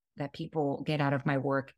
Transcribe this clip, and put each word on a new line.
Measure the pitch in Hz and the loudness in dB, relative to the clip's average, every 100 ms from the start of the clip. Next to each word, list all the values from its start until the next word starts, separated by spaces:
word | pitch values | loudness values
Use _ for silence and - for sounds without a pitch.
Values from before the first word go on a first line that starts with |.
| _ - | _ -8
that | 143 | -8
people | - 160 160 143 139 - | -6 -6 0 0 0 0
get | 151 | 2
out | 139 | 2
of | 139 151 | 2 2
my | 139 | 0
work | 139 135 131 | 2 0 -2